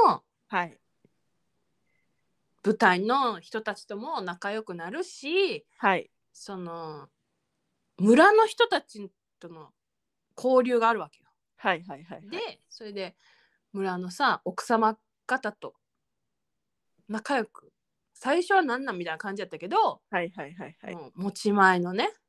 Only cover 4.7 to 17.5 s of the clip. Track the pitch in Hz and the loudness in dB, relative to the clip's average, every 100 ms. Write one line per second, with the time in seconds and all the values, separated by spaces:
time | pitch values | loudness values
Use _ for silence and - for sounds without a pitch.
4.7 | 175 175 285 370 - - 359 370 160 _ | -12 -10 -10 -10 -10 -4 -2 -2 -4 _
5.7 | - 202 180 - _ _ - - 190 170 | -2 0 0 -4 _ _ -20 -16 -14 -12
6.7 | 170 160 147 139 _ _ _ _ _ _ | -12 -12 -14 -18 _ _ _ _ _ _
7.7 | _ _ - 202 247 381 440 440 - 466 | _ _ 0 6 8 8 8 4 2 2
8.7 | 339 - 208 196 _ _ _ 170 160 147 | 0 -4 -16 -18 _ _ _ -20 -20 -20
9.7 | _ _ _ _ _ _ - 254 254 247 | _ _ _ _ _ _ -4 4 4 6
10.7 | 240 226 214 151 _ _ _ _ _ 202 | 4 2 0 -4 _ _ _ _ _ -2
11.7 | 170 180 139 170 156 196 349 453 - _ | -2 -4 -18 -16 -18 -12 -10 -10 -12 _
12.7 | - 214 202 185 - _ _ _ _ _ | -20 -14 -10 -10 -14 _ _ _ _ _
13.7 | 196 190 180 180 180 269 175 185 180 - | -6 -4 -4 -8 -2 0 0 -4 -8 0
14.7 | 226 220 220 _ _ - 262 214 - 143 | 2 2 -2 _ _ -4 -4 -4 -10 -16
15.7 | - _ _ _ _ _ _ _ _ _ | -18 _ _ _ _ _ _ _ _ _
16.7 | _ _ _ - 214 - 277 - | _ _ _ -10 -8 -2 -2 -4